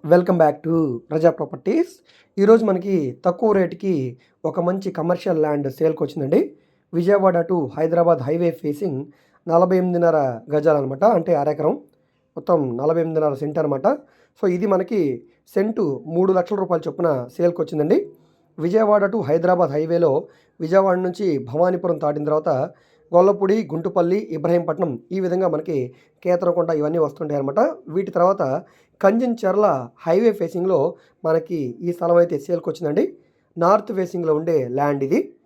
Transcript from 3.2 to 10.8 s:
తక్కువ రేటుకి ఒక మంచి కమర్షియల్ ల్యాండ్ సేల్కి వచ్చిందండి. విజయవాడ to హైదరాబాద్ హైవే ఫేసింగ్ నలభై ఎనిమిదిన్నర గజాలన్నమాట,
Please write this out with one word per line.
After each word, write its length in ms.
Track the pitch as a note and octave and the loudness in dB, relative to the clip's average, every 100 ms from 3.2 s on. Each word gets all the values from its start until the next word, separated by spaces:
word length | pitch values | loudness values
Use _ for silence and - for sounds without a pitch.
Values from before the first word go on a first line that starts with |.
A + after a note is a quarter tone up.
| F3+ | -4
తక్కువ 240 | F3+ A3 G3 | 0 0 2
రేటుకి 340 | F3 F3+ G3 D#3+ C3 B2+ _ _ D#3 | 0 -2 -2 -2 -4 -10 _ _ -6
ఒక 100 | F#3 E3+ | -2 -2
మంచి 220 | F#3+ G3 F3+ | -2 -6 -4
కమర్షియల్ 440 | E3 F3 G3 E3 | -2 -2 0 0
ల్యాండ్ 240 | D3+ D3 C#3+ C3+ | 0 0 -4 -2
సేల్కి 260 | D#3+ D#3 | -2 0
వచ్చిందండి. 360 | C#3+ - C#3 G3 F#4+ - _ _ _ E3+ | -6 -4 0 0 0 -8 _ _ _ -2
విజయవాడ 460 | F3 G3+ F#3+ F3 E3+ | 2 4 4 2 0
to 60 | F3+ C3 - | -2 -2 -2
హైదరాబాద్ 480 | D#3+ E3+ E3+ D#3 B2 | 0 2 4 2 0
హైవే 220 | E3 E3+ E3 | 0 -2 -2
ఫేసింగ్ 360 | D3+ D3 G3 C3+ C#3+ _ _ _ - | -6 -4 -6 -6 -10 _ _ _ 0
నలభై 260 | E3+ F3+ F#3 | 2 4 2
ఎనిమిదిన్నర 360 | F3+ F3 E3+ D#3+ C3+ A#2 - D3+ | 2 2 2 2 0 -4 -4 0
గజాలన్నమాట, 480 | D#3 D3 | 2 2